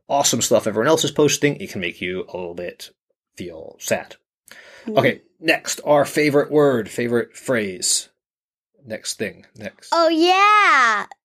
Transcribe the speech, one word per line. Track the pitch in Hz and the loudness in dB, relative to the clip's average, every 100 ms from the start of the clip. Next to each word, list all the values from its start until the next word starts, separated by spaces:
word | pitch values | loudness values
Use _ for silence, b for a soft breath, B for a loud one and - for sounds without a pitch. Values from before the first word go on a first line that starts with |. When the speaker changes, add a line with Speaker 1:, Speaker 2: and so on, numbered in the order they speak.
| - | -2
Speaker 1:
awesome | 139 - 120 | 0 2 0
stuff | - 107 113 | 2 2 2
everyone | 104 127 | 0 2
else | 160 | 2
is | 143 | 2
posting, | - 147 - 143 143 | 2 2 2 0 -2
it | 98 | -8
can | 104 | -6
make | 87 - | -8 -6
you | 90 92 - | -8 -6 -8
a | 90 | -10
little | 90 | -10
bit | 87 87 - - _ _ _ _ - | -8 -10 -12 -18 _ _ _ _ -16
feel | 90 80 - - | -14 -14 -18 -12
sad. | - 98 - - _ _ - B B B - | -4 -4 -4 -20 _ _ -20 B B B -4
Speaker 2:
Mm. | 214 | 0
Speaker 1:
Okay, | 127 104 _ _ | 0 0 _ _
next, | 160 - - - | -2 -2 -4 -4
our | - 147 135 | 2 2 2
favorite | 156 151 143 - | 0 2 2 2
word, | 147 143 123 98 | 4 4 2 -2
favorite | - 120 117 110 - | -6 -2 -2 -2 -8
phrase. | - 120 101 90 - - - _ _ _ _ _ _ _ 123 | -4 -2 -2 -4 -2 -4 -6 _ _ _ _ _ _ _ -14
Next | 107 - - | -12 -10 -8
thing, | 101 87 - - | -10 -10 -20 -18
next. | 101 - - | -16 -16 -4
Speaker 2:
Oh, | 330 330 | 0 2
yeah. | 320 349 370 403 427 381 285 233 208 - - | 4 4 4 4 4 4 4 2 0 -6 -14